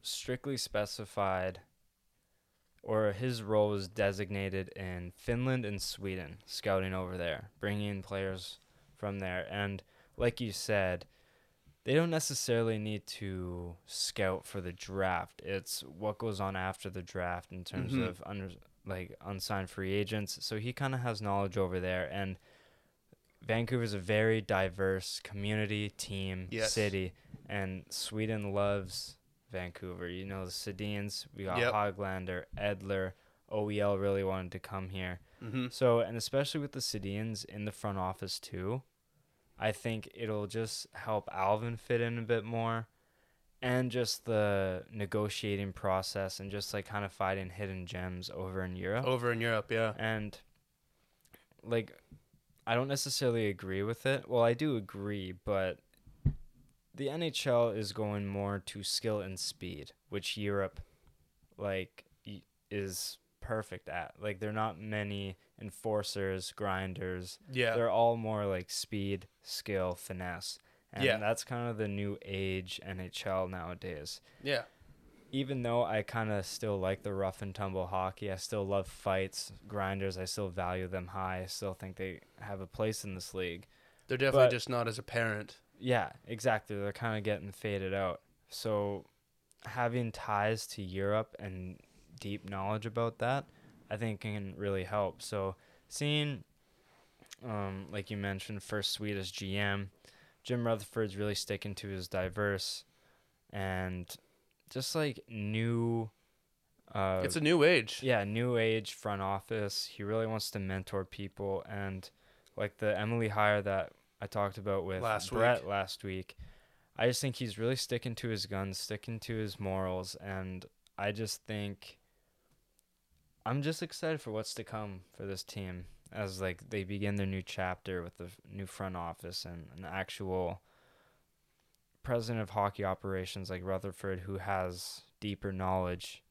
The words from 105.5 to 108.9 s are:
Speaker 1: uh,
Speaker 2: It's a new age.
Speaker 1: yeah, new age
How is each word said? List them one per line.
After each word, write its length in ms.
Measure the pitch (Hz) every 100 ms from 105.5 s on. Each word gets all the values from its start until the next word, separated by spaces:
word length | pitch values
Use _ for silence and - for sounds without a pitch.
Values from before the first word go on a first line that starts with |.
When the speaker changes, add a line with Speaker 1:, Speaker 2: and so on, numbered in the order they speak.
| 110 113 117 117 117 110 - _ _ _ _ _ _ -
Speaker 1:
uh, 280 | - 95 95
Speaker 2:
It's 120 | - 165
a 40 |
new 220 | 151 175
age. 400 | 156 160 110 -
Speaker 1:
yeah, 220 | 131 113
new 320 | 101 110 123 117
age 380 | 113 110 101